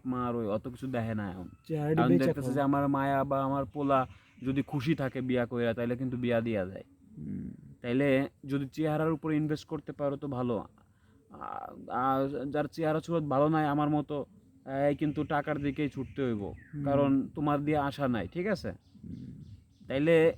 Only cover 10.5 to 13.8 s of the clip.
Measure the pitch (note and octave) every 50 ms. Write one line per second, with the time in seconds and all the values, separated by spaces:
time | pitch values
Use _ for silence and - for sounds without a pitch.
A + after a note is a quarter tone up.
10.5 | A#2 F#2+ - - _ - - _ _ _ _ _ - - _ _ - - - -
11.5 | - - - - - - - - F#2 A#2+ C3 C3+ C3+ C3+ C3+ C#3 C#3+ B2 C3 C#3+
12.5 | C3+ D3 D3 C#3 - D#3+ D#3+ D#3 D#3 D#3+ - E3 E3+ E3 D3+ C#3+ C3 C#3 D3 D#3
13.5 | D#3+ D#3 D#3 D3 C#3+ D3+